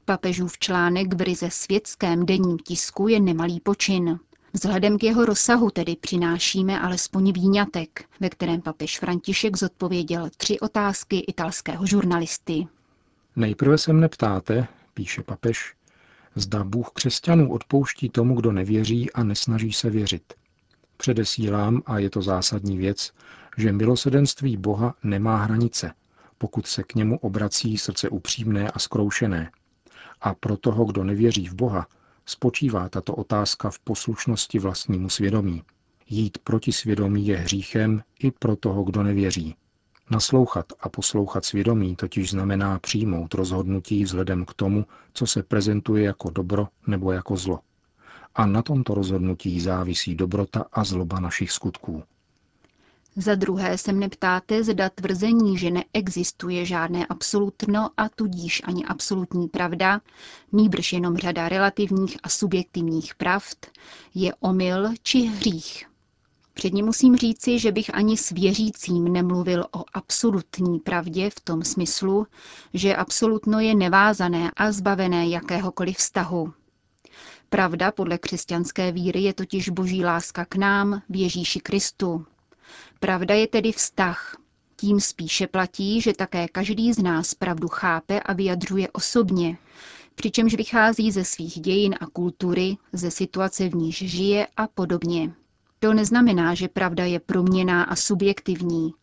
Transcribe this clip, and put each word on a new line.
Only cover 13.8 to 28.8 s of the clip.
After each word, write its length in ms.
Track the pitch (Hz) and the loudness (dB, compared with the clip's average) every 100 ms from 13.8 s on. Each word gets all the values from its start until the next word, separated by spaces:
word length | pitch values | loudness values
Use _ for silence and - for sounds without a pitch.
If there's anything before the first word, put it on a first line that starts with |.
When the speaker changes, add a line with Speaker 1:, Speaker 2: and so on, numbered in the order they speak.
| - | 6
Speaker 2:
mne 160 | 156 160 | 6 4
ptáte,“ 600 | - 110 95 - 113 123 - _ | 2 0 0 0 0 0 -8 _
píše 280 | - 95 - | -10 -8 -8
papež, 520 | - 101 117 113 - - _ _ _ _ _ | -10 -4 -2 -2 -8 -16 _ _ _ _ _
„zda 300 | 104 98 107 | -8 -4 -2
Bůh 260 | 98 117 117 | -2 -2 -4
křesťanů 600 | - 127 - - 170 139 | -4 -2 -2 4 6 6
odpouští 560 | 117 - 139 135 - 123 | 0 2 2 2 -2 -2
tomu, 260 | 120 120 | 2 2
kdo 180 | 120 113 | 4 2
nevěří 600 | 98 95 107 107 120 123 | 2 2 2 2 0 0
a 120 | - | 0
nesnaží 480 | 110 104 - 113 110 | 0 0 -2 -2 -2
se 180 | - 117 | -2 0
věřit. 440 | 107 101 87 - - _ _ _ _ _ - | 0 0 -4 -8 -20 _ _ _ _ _ -4
Předesílám, 840 | - 113 104 - 107 101 104 120 - | 0 0 0 -2 0 0 2 0 0
a 120 | 107 | -2
je 120 | 98 | 0
to 120 | 104 | 0
zásadní 540 | 95 92 - 104 101 92 | 0 0 0 -2 -2 0
věc, 360 | 95 101 - - - - - - | 0 -2 -8 -12 -20 -20 -14 -2
že 160 | 110 | 0
milosedenství 840 | 101 110 123 139 135 139 - 139 104 | 4 2 2 4 4 4 2 -2 0
Boha 380 | 98 101 120 - | -2 0 -2 -2
nemá 340 | 107 98 110 110 | -2 0 2 2
hranice, 560 | 104 110 120 - 87 - _ _ _ _ | 2 2 0 -2 -8 -10 _ _ _ _
pokud 280 | 107 - - | -6 -4 -4
se 160 | - | -6
k 120 | - | -4
němu 240 | 113 107 131 | 0 0 0
obrací 600 | 104 101 104 - 113 107 | -2 -2 -2 -2 -2 -4
srdce 300 | - 95 - | -4 -4 -4
upřímné 600 | 98 - - 110 101 101 | -4 -6 -4 -2 0 -2
a 80 | |
zkroušené. 720 | - | -4